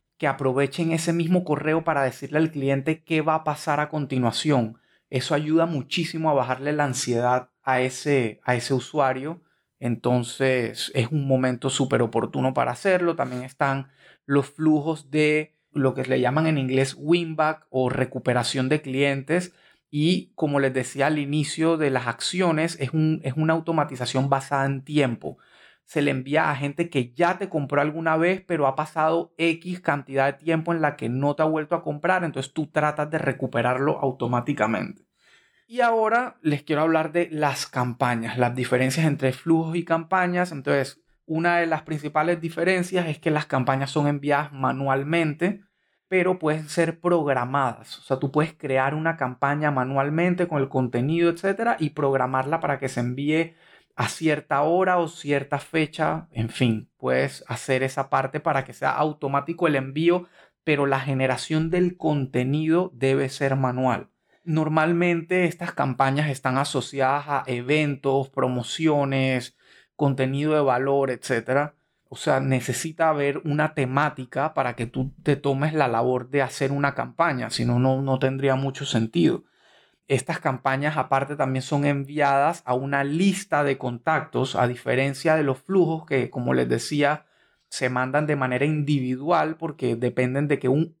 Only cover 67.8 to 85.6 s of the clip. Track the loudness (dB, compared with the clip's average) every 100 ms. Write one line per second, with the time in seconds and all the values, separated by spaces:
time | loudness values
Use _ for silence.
67.8 | 2 0 0 0 0 -2 -2 -2 -4 0
68.8 | 2 2 2 0 0 0 -4 _ _ -20
69.8 | _ 0 0 2 0 0 2 2 2 2
70.8 | 2 2 0 -2 -2 -2 0 0 -2 -8
71.8 | _ _ -20 -6 0 0 2 0 0 -4
72.8 | -4 0 0 2 0 -2 -2 0 0 -2
73.8 | 0 0 0 -4 -8 -4 -2 -2 -4 -4
74.8 | -6 -4 -6 -4 -2 0 0 0 0 0
75.8 | 0 2 0 0 -2 -2 -2 -2 -2 0
76.8 | -2 -2 -4 -2 0 -2 -4 -2 2 4
77.8 | 4 2 0 2 0 2 0 2 -2 -4
78.8 | -2 -2 0 2 2 2 -6 _ _ _
79.8 | _ _ -2 -2 -2 -4 -2 -2 -2 -2
80.8 | -2 -2 0 0 0 -2 -2 -2 -2 0
81.8 | 0 0 -2 0 2 4 2 0 -2 -2
82.8 | 0 -2 0 2 2 2 0 0 2 0
83.8 | -4 -4 -2 -2 -2 -2 0 0 0 0
84.8 | -2 0 0 0 0 2 2 -2